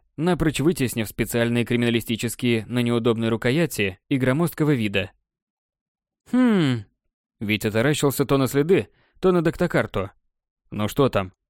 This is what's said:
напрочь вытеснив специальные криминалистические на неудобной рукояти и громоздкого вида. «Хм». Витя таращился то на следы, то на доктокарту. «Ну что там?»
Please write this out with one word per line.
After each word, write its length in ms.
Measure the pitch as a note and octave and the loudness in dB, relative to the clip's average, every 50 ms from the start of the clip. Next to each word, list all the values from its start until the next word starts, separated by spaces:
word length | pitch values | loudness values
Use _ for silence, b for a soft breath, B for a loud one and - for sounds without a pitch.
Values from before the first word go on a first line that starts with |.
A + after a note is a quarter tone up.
| _ _ - | _ _ -8
напрочь 420 | - D#3 F3+ F3 C3+ D#3 D#3 - - | -4 -2 -2 0 0 0 -2 0 2
вытеснив 480 | C3+ E3+ F3 - C3 A2 - A#2+ G#2+ | 0 0 2 0 -2 -2 -2 -4 -6
специальные 560 | - - - A#2 - - A#2 A#2 A#2 A#2+ A#2+ A2+ | -6 -4 -6 -4 -2 0 0 0 2 0 0 0
криминалистические 1000 | - A#2+ A#2+ A#2+ A#2+ A#2 A#2 G#2+ - A2+ G#2 - A2+ - - B2+ A#2+ A#2 A2 G2+ | 0 0 0 2 2 0 0 0 -2 -4 -4 -4 -6 -6 -2 0 0 0 0 -2
на 140 | - A#2 B2 | -2 -2 -2
неудобной 500 | A#2+ A#2+ A#2 A#2 A2+ A#2+ A2+ A2+ A2+ A2+ | 0 0 0 2 2 0 0 2 0 -2
рукояти 720 | A#2 A2 - A#2+ C3 E3+ E3+ - - - G2+ F#2+ F#2+ _ _ - | -2 0 0 0 0 0 0 -2 -2 -4 -4 -4 -4 _ _ -4
и 80 | C#3+ | -2
громоздкого 540 | B2+ B2+ B2+ C3 D#3 E3+ D#3+ - - D#3 D3 | 0 2 0 2 0 0 -2 0 0 0 2
вида. 400 | D3 A#2+ G#2+ G#2 G2+ F#2+ F#2 - _ _ _ _ _ _ _ _ _ _ _ _ _ _ _ _ _ _ _ _ _ _ _ - | 2 0 0 -2 -2 -2 -4 -4 _ _ _ _ _ _ _ _ _ _ _ _ _ _ _ _ _ _ _ _ _ _ _ -2
«Хм». 540 | - B3+ B3+ A#3+ G#3+ F#3 D#3 C3+ B2 A2+ G#2 _ _ _ _ _ _ _ _ _ _ - | 2 2 4 4 4 4 2 2 0 -2 -6 _ _ _ _ _ _ _ _ _ _ -8
Витя 300 | G#2+ G2+ A2 G#2 - - | -4 -2 -2 0 -2 0
таращился 540 | G2+ A2 A#2 D3 D3 - D3 C#3 - - C3+ | 0 2 2 2 0 2 0 -2 0 0 0
то 120 | - C#3+ | 0 2
на 100 | C3+ C3+ | 0 2
следы, 420 | G#2+ B2+ C#3 D3 E3 G3 C3+ G2+ - _ _ _ _ _ - | 2 2 0 2 4 2 2 2 -2 _ _ _ _ _ 0
то 120 | - F#3+ | 0 2
на 100 | F3+ F3 | 2 4
доктокарту. 680 | D#3 D#3+ - - F3+ E3+ - D3 A2 - - G2+ F#2 F#2+ _ _ _ _ _ _ _ _ _ _ _ - - | 2 0 -2 -2 -2 0 0 -2 -2 -2 -4 -6 -6 -6 _ _ _ _ _ _ _ _ _ _ _ -12 -8
«Ну 140 | G#2 G#2+ | -6 -6
что 200 | G#2 - - C#3 | -4 2 2 2
там?» 260 | A#2+ - G#2 F#2+ F#2 _ _ _ | 2 2 -2 -4 -4 _ _ _